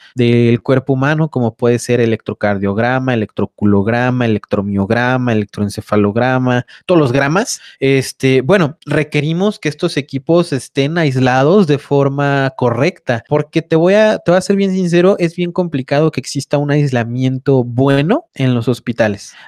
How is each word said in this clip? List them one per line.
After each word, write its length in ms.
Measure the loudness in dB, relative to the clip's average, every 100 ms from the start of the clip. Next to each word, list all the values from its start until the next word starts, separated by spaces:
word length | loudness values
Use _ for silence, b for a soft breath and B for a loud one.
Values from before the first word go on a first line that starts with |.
| b
del 480 | -2 2 4 4 2
cuerpo 300 | 0 -2 0
humano, 380 | 0 0 0 -2
como 260 | -2 -2 0
puede 240 | 0 0
ser 200 | 0 0
electrocardiograma, 1120 | 0 -2 -6 -4 -2 -2 -2 -2 0 -2 -2
electroculograma, 1120 | -2 -4 -4 -6 _ 2 2 0 0 0 0
electromiograma, 1080 | 0 -2 -2 -4 -2 -2 -2 -2 -2 0 0
electroencefalograma, 1300 | -2 -2 -6 -6 -6 -4 0 0 0 0 0 0 -2 -4 B 0
todos 140 | 2
los 120 | 4
gramas, 480 | 2 2 0 -2 -8 B B
este, 600 | 0 0 -2 -2 2 2
bueno, 380 | 2 2 0 -4 -4
requerimos 720 | -4 -2 -4 -2 -2 -2 -2
que 100 | -6
estos 280 | -4 -4 -4
equipos 560 | -6 -8 0 0 0
estén 440 | -4 -4 -4 -2 0
aislados 720 | 0 2 2 2 4 4 2
de 120 | 0
forma 760 | 0 0 0 0 -2 0 -2 -2
correcta, 680 | -2 0 -2 -2 -6 -6 -2
porque 340 | -4 -2 -4
te 120 | -2
voy 200 | 0 2
a, 240 | 2 2 0
te 120 | 0
voy 80 | 0
a 40 |
ser 120 | 0
bien 180 | 0 0
sincero, 440 | -2 0 2 2 2
es 160 | -2
bien 160 | -4 -6
complicado 640 | -4 -4 -6 -2 0 0
que 80 | -2
exista 360 | -8 -8 -4 -2
un 140 | 0
aislamiento 920 | 0 0 0 -2 -2 -2 -2 0 2
bueno 640 | 2 0 2 2 2 -2 -4
en 200 | -2 0
los 140 | 0 -2
hospitales. 640 | -2 -4 -2 -2 -2 -12 B